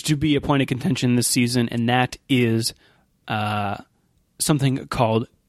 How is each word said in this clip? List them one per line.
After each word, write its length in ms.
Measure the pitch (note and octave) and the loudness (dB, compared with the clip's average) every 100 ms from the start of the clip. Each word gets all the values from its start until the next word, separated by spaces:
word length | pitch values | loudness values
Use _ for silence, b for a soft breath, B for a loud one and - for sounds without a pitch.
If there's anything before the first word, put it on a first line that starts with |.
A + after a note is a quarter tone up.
| - | -2
to 120 | D3+ | 0
be 180 | D#3 C#3+ | 2 0
a 60 | |
point 200 | - C#3+ | 2 0
of 60 | C3 | 0
contention 480 | B2+ F#3+ B2 B2 A#2+ | -2 -2 0 2 2
this 140 | A2+ | 2
season, 400 | B2+ A#2+ B2 A#2 | 0 0 0 0
and 180 | A#2+ A#2 | 0 0
that 300 | B2 B2 - - | 0 0 -4 0
is, 460 | B2+ A#2 A2+ A2+ - b b b _ - | 2 2 2 -2 -6 b b b _ -8
uh, 480 | A2 G#2 G#2 G2+ G2+ - _ _ _ _ - | -4 -4 -4 -4 -8 -14 _ _ _ _ -6
something 480 | - D3+ C3+ C3 - | 0 2 2 -2 -4
called 420 | - A2+ A2+ A#2+ _ | -2 2 0 -2 _